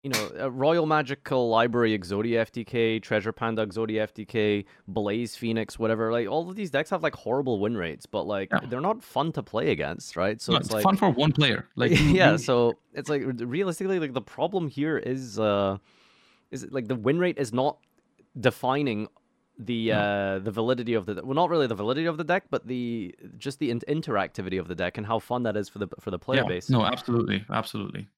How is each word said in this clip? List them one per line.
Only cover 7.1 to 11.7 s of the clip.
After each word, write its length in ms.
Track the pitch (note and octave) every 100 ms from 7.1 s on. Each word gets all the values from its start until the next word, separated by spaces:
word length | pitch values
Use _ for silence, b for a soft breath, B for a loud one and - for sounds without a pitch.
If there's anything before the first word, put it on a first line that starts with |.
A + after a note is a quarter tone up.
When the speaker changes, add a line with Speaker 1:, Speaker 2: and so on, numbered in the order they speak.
| -
Speaker 1:
horrible 440 | - B2+ C3 G#2+
win 180 | G#2 A#2
rates, 300 | E2+ C#2+ -
but, 160 | G#2 E2
like, 240 | G2+ G2
Speaker 2:
Yeah. 100 | - -
Speaker 1:
they're 140 | B2
not 220 | F3 A3+
fun 280 | - C3 D#3+
to 100 | D3+
play 260 | - A2 D3+
against, 460 | F2 C#2+ E2+ - E2+
right? 260 | F#2+ A2+
So 120 | -
Speaker 2:
No, 40 | -
Speaker 1:
it's 100 | G2+
Speaker 2:
it's 60 |
Speaker 1:
like 100 | A2
Speaker 2:
fun 140 | F#3 G3
for 140 | G3
one 220 | B2 D3+
player. 340 | D3+ C#3+ A2 -